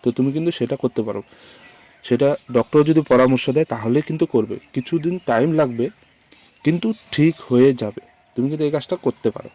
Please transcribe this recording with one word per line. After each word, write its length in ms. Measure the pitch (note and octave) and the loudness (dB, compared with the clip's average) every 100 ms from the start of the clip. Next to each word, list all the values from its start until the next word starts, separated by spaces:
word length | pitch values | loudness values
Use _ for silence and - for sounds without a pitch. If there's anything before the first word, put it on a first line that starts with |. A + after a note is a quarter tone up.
তো 80 | B2 | -2
তুমি 220 | A#2+ C3+ | 0 -2
কিন্তু 180 | C#3+ E3 | 0 -4
সেটা 260 | - A#2+ C#3 | -4 -4 -2
করতে 260 | C3 - | -2 -2
পারো। 200 | A2 G2+ - _ - - - - _ _ | -6 -8 -12 _ -20 -20 -20 -20 _ _
সেটা 340 | - B2 C#3 D3 _ | -4 0 2 -2 _
ডক্টর 320 | B2 A2 D3+ | -2 2 2
যদি 160 | D3 D#3+ | 4 2
পরামর্শ 500 | D3 B2 B2+ C3 - | 4 4 4 2 0
দেয় 140 | C3+ | -2
তাহলে 360 | D#3+ A#2 A2+ C3 | -2 -4 0 -2
কিন্তু 260 | - D#3 D#3+ | -2 -4 0
করবে, 320 | A#2+ A2 G2+ _ | 0 0 -6 _
কিছুদিন 460 | - B2 E3 D#3 F3+ - | -8 -4 -4 -2 -4 -2
টাইম 260 | A2+ D3 | 0 2
লাগবে, 380 | D#3 C#3+ A#2 B2 _ _ _ _ _ _ _ | 2 0 0 -6 _ _ _ _ _ _ _
কিন্তু 280 | - E3+ A3 A3 _ | -2 -2 -2 -6 _
ঠিক 220 | - D#3 E3 | 0 2 0
হয়ে 320 | - B2 C3 | 0 4 4
যাবে। 280 | B2+ G#2+ - _ _ _ - | 4 -6 -8 _ _ _ -4
তুমি 120 | C3 | -4
কিন্তু 160 | D3+ | -2
এই 60 | D3 | -2
কাজটা 260 | D3 - F#3 | -4 -4 -4
করতে 340 | C3+ - A2+ | -4 -2 -4
পারো 180 | - - | -4 -16